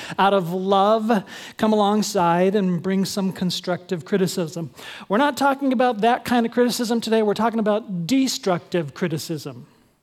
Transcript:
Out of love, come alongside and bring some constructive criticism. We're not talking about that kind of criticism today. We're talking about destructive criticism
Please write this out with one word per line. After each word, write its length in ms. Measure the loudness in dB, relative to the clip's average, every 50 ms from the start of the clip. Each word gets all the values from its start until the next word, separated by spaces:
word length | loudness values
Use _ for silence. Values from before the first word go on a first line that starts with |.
| -14 -6 0
Out 160 | 2 4 4 4
of 180 | 2 2 0
love, 720 | -4 -4 0 2 4 4 4 4 4 2 2 2 0 0 0 -4 -12 -16 -18 -16 -4
come 140 | -2 0 2
alongside 840 | 4 4 2 2 2 0 0 0 0 2 2 4 4 4 4 2 2
and 260 | 2 0 0 0 -2
bring 240 | -2 -2 0 0 0
some 260 | -2 -2 -2 -4 -4
constructive 720 | -4 -2 -4 -4 -4 -4 -4 -4 -6 -6 -4 -6 -8 -8 -4
criticism. 640 | -2 0 0 0 0 0 -4 -6 -4 -6 -8 -10 -10 -12 -16 -18 -18 -18 -16 -4
We're 100 | -2 0
not 200 | 2 2 2 0
talking 340 | 0 0 0 0 0 0 0
about 300 | 2 2 2 2 2 2
that 240 | 2 2 2 0 0
kind 200 | 0 2 2 2
of 60 | 2
criticism 480 | 2 2 2 2 0 -2 -2 -2 -2 -2
today. 220 | 0 0 0 2
We're 120 | 2 2 0
talking 240 | 0 0 0 0 0
about 480 | 0 0 0 0 -2 -4 -6 -6 -2
destructive 840 | 0 2 2 2 0 -2 -2 -2 -2 -2 -2 -2 -2 -4 -2 -2 -4 -6
criticism 720 | -4 -4 -4 -4 -6 -6 -8 -8 -8 -10 -12 -14 -16 -18 -20 _ _ _ _ _ _